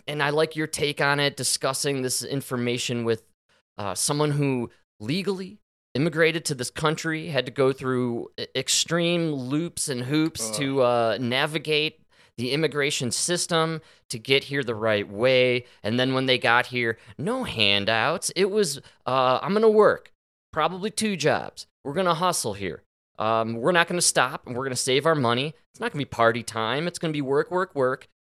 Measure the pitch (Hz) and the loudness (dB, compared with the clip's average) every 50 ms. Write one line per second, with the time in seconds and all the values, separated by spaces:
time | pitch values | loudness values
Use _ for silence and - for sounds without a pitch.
0 | _ - 147 151 143 147 147 156 160 156 - 156 156 151 - - 147 147 143 - | _ -8 -4 -2 0 0 2 2 0 0 0 -4 -4 -4 -2 -2 -2 -2 0 0
1 | 151 139 143 143 143 143 139 - 127 - - - - 135 135 - - 143 143 135 | 0 0 2 2 0 0 -2 -2 -2 -2 -2 0 0 -2 -2 0 -2 -2 -2 -2
2 | 127 127 127 - 123 - - 139 - - 135 120 120 120 120 120 - - 123 120 | -2 -2 -4 -4 -4 -4 -4 -6 -4 -4 -4 -2 -2 -2 -2 -2 -2 -4 -4 -2
3 | 117 117 113 - - _ _ _ _ _ _ _ _ _ _ - 104 98 92 - | 0 0 -2 -2 -4 _ _ _ _ _ _ _ _ _ _ -8 -6 -6 -4 -2
4 | - - 147 147 151 151 143 147 143 139 131 123 117 120 - _ _ _ _ _ | -2 0 2 2 2 2 2 2 0 0 0 -2 -4 -6 -10 _ _ _ _ _
5 | 107 113 151 196 185 196 196 185 190 185 208 - _ _ _ _ _ _ _ 120 | -6 -4 -4 -2 -2 -4 -4 -6 -8 -12 -14 -20 _ _ _ _ _ _ _ -2
6 | 151 170 151 156 165 160 160 165 156 - 151 123 123 - - - 165 156 160 - | 0 0 2 2 2 2 2 0 -4 -4 -4 -4 -4 -6 -4 -2 0 0 0 0
7 | - 165 156 156 160 175 147 127 - 127 113 - 135 131 135 - 139 131 131 123 | -2 -4 -4 -4 -6 -2 -2 -2 -2 -2 0 2 2 2 2 0 -2 -2 -2 0
8 | 123 123 117 117 - - - - 117 - _ 131 131 - - - - - 160 175 | 0 -2 -2 -4 -8 -10 -10 -12 -12 -6 _ -4 0 0 0 0 0 0 0 0
9 | 170 170 175 170 165 160 151 135 123 123 139 151 170 170 - - - 151 135 120 | 2 2 2 0 0 0 -2 -4 -4 -2 -2 -2 -2 -4 -6 -6 -6 -4 -4 -4
10 | 123 127 147 156 156 160 160 - 123 110 110 - 143 135 135 135 123 120 120 120 | -2 0 2 2 2 0 -2 -4 -8 -6 -4 -4 -4 0 2 2 4 4 4 4
11 | 117 113 107 95 131 117 123 131 147 156 151 160 135 156 151 151 151 156 - _ | 2 2 0 0 -2 0 0 0 0 0 -2 -4 -2 0 0 0 0 -2 -6 _
12 | _ _ _ _ - _ _ - 120 123 135 151 160 143 143 147 139 147 143 - | _ _ _ _ -20 _ _ -8 -4 -2 0 0 0 0 0 0 -2 -2 -2 -2
13 | 143 120 - - - - 175 170 - - 175 160 160 160 160 156 - - - _ | -2 -2 -2 -2 -2 -2 -2 -2 -2 0 0 0 0 0 -2 -6 -10 -14 -20 _
14 | _ _ - 117 110 131 135 139 135 - 135 143 127 113 113 104 110 110 107 104 | _ _ -12 -10 0 2 2 2 2 -2 -4 -4 -4 -4 -4 -2 0 0 2 0
15 | 101 92 101 101 120 131 131 127 127 127 123 123 123 - - _ - 104 117 123 | 0 -4 -4 0 2 4 6 6 4 4 2 0 -4 -8 -16 _ -6 -4 0 0
16 | 127 131 131 131 135 131 127 123 - 120 117 123 123 - 127 123 120 113 113 - | 0 2 0 0 2 2 0 2 4 4 4 4 2 0 -2 -2 -2 -2 -2 -4
17 | - - - - 139 196 247 262 240 - - 113 107 101 101 101 101 110 113 110 | -8 -16 -12 -8 -6 -4 -4 -4 -4 -6 0 2 2 4 4 2 2 0 0 0
18 | 113 139 165 202 - - - 165 190 196 196 214 202 151 139 131 - - - _ | 0 0 -2 -2 -6 -6 -2 0 0 0 2 0 0 0 -2 -8 -12 -18 -20 _
19 | _ - 127 131 127 127 127 - - 147 196 214 226 220 214 214 208 160 92 - | _ -2 0 2 4 4 2 2 0 0 0 4 4 6 6 8 6 6 4 2
20 | - - _ _ _ _ _ _ _ _ - 160 151 165 185 185 180 214 - - | -4 -12 _ _ _ _ _ _ _ _ -4 -2 -2 0 -2 -4 -6 -6 -4 -2
21 | 220 214 196 151 139 147 117 82 55 50 - - - - _ _ _ 135 143 180 | -2 -2 -2 0 2 2 2 2 -2 -6 -12 -16 -20 -20 _ _ _ -6 -4 0
22 | 190 175 170 156 180 180 170 - - 117 98 98 98 87 76 - - _ _ _ | 2 2 2 4 2 2 2 0 -2 -4 -4 -4 -6 -6 -6 -8 -14 _ _ _
23 | _ _ _ - 107 110 113 113 113 113 113 113 120 170 180 170 170 170 180 175 | _ _ _ -4 0 2 2 2 2 0 -2 -2 0 2 4 4 4 2 2 0
24 | 165 - - 160 127 127 147 - - - 123 120 135 135 127 123 - 131 127 143 | 0 2 2 2 2 2 0 -8 -12 -8 -8 -6 -4 -4 -4 -2 0 2 2 2
25 | 135 160 160 147 127 117 120 123 139 160 - - _ _ _ - 220 240 - 143 | 4 2 2 2 2 2 2 0 -2 -4 -8 -12 _ _ _ -8 -8 -6 -4 -6
26 | 131 - - - 117 117 117 120 113 - - 113 110 110 123 143 165 175 170 - | -6 -6 0 4 4 4 4 2 -4 -6 -4 -4 -2 -2 -2 -2 -4 -4 -6 -4
27 | - 160 156 147 143 127 139 147 165 - 180 180 190 - - 143 131 127 131 - | -4 -4 -2 -2 -2 0 0 0 0 0 -2 -2 -2 -2 0 0 0 0 0 -2
28 | - _ _ _ _ | -8 _ _ _ _